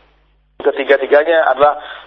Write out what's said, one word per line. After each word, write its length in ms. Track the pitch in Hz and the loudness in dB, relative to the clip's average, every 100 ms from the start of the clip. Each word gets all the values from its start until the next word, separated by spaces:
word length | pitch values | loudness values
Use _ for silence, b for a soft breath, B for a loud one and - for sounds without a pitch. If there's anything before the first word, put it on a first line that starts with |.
| _ _ _ _ _ _ | _ _ _ _ _ _
ketiga-tiganya 880 | 147 139 131 139 131 147 160 160 151 | -4 -4 0 0 2 0 2 0 0
adalah 280 | 127 147 139 B B | 2 0 0 B B